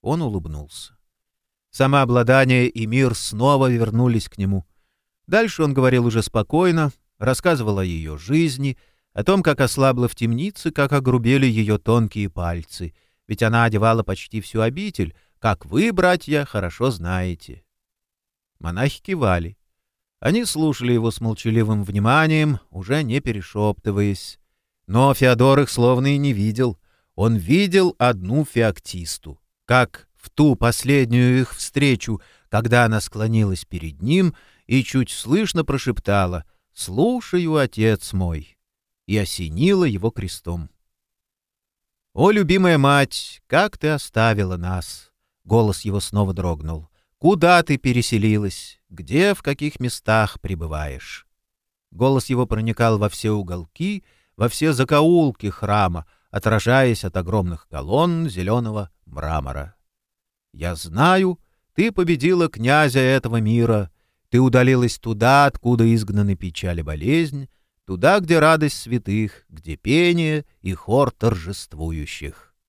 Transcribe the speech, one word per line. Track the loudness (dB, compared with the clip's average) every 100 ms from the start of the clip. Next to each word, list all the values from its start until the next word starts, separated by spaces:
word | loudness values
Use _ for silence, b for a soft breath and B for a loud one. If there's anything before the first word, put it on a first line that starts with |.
Он | -4 -4
улыбнулся. | -2 -6 -8 -12 -14 -18 -20 _ _ _ _ _ _ _ _
Самообладание | -2 2 4 4 2 6 6 6 4 2
и | -2 -2
мир | 2 2
снова | 0 -8 0 2 4 2
вернулись | 2 0 2 2 0 -2
к | -6
нему. | -2 -2 -6 _ _ _ _ _ -2
Дальше | 0 0 0
он | 0
говорил | 2 4 4
уже | 2 0
спокойно, | -2 -2 0 0 2 2 0 -4 _ _
рассказывал | -2 0 0 0 0 -2
о |
ее | -2 -4 -8 -12
жизни, | -2 0 0 -2 -6 -8 _ _ _
о | -6
том, | 0 2
как | 2 2
ослабла | 0 2 2 2 -2
в | -2
темнице, | -4 -2 -4 -6 -6
как | -2 0
огрубели | 0 2 0 2 2 2
ее | 2 0 0
тонкие | 2 0 0 -4 -8
пальцы. | -6 -6 -6 -10 -12 -14 _ _ _ _
Ведь | -2
она | 2 4
одевала | 2 2 2 2
почти | -2 -6 -8 -10
всю | -6 -2
обитель, | -2 -2 -8 -6 -8 -8 _ _
как | -4 -4 -4
вы, | 0 0
братья, | 2 2 2 0 -4
хорошо | -2 -6 -6 -2 -4
знаете. | -2 -4 -4 -4 -8 -14 -20 _ _ _ _ _ _ _ _ _ _
Монахи | -10 -4 -4 -4
кивали. | -8 -2 0 0 -2 -12 _ _ _ _ _ _
Они | -2 0
слушали | -2 -2 0 0 0
его | 0 0
с | -4
молчаливым | -6 -4 0 0 2 0
вниманием, | -2 0 2 2 2 2 0 -2 _
уже | -16 -4 -4
не | -2 -4
перешептываясь. | -4 -8 -8 -2 -2 -2 -4 -2 -2 -2 -10 -20 _ _ _ _ -2
Но | 2 4
Феодор | 4 2 4 6 4
их | 2
словно | 2 2 4 2
и | 0
не | 0
видел. | 0 -2 0 -2 -4 _ _ _ -2
Он | 0
видел | 0 2 2 4 2 2 2
одну | 0 0 -2 -2
Феоктисту, | 0 0 0 -2 -10 -12 -10 -12 -14 -20 _ _
как | 0 2 2 -4 _
в | _ -16
ту | 2 2
последнюю | 4 0 0 0 2 4 2 4 2
их | 0 -6
встречу, | -8 0 0 0 -4 -10 b b b
когда | -2 2 4
она | 4 0
склонилась | -4 -6 0 2 2 -2
перед | -8 -10 -10 -8
ним | 0 2 2 -2 b b b
и | -2
чуть | 0 -2 -2
слышно | -6 -2 0 2 -2
прошептала: | -2 -4 -4 -4 0 0 0 -4 -10 _ _
"Слушаю, | -16 -8 0 0 0 -2 -2 0 0
отец | 0 0 0 0 -2
мой", | -4 -4 -4 -12 _ _ _ _ _ -4
и | -4
осенила | -2 -6 -8 -2 0 2
его | 0 0 -4
крестом. | -6 -10 -10 -10 -10 -10 _ _ _ _ _ _ _ _ _ _ _ _ _ _
"О, | 2 4
любимая | 4 4 4 4 4
мать, | 4 4 2 -2 -12 -18 _
как | 0 0 -2
ты | -4
оставила | -4 -4 0 0 2 -2 -4
нас!" | -6 -6 -8 -16 _ _ _ _
Голос | 0 2 2 -2
его | -4 -6
снова | -4 -2 -2
дрогнул. | -2 -4 -6 -8 -10 -12 _ _ _
"Куда | 2 4 6 4
ты | 4 -2
переселилась? | 0 0 0 0 2 0 -2 -8 -18 -20 _
Где, | -20 -4 0 2
в | 0
каких | -4 -6 -6 -6
местах | -8 -6 0 2 0 -4
пребываешь?" | -10 -8 -8 -8 -8 -10 -16 -20 _ _ _ _ _ _ _
Голос | -2 2 2 0
его | -2 0
проникал | -2 -2 0 2 2
во | 0
все | -2 -4
уголки, | -4 -4 -10 -12 _ -6 -6 _ _ _ _
во | -4
все | 0 -2
закоулки | 0 2 2 4 4 2 -2 -8
храма, | -6 -2 0 0 -2 -10 _ _
отражаясь | -4 0 0 2 2 2 0
от | -4 -6
огромных | -2 -2 -2 -6 _
колонн | -12 -4 0 0 0 -4
зеленого | -6 -2 -2 -2 -8 -10 _
мрамора. | _ -10 -6 -4 -6 -10 -12 _ _ _ _ _ _ _ _
"Я | -10 -8
знаю, | -8 -8 0 2 2 0 -4 _ _ _
ты | -2 -2
победила | 0 0 0 2 0 0
князя | -2 0 2 4 2
этого | 2 2 0 -2
мира. | 0 2 2 0 -2 _ _ _ _
Ты | 2
удалилась | 4 4 4 4 0 -4
туда, | -8 0 4 4 4
откуда | 0 -2 2 4
изгнаны | 2 0 -2 0
печаль | -2 -6 -8 -6 -6
и |
болезнь, | -8 -6 -2 0 -2 -6 -14 _ _ _
туда, | -10 0 2 2
где | 2 4
радость | 4 4 0 -4
святых, | -6 -6 -2 -2 -4 -8 _
где | -20 -14 -10
пение | 0 2 2 2 0 -4 -8 _
и | -8
хор | -8 -2 0 0
торжествующих". | 0 -2 -2 -8 -14 -14 -12 -8 -8 -10 -12 -14 -16 _ _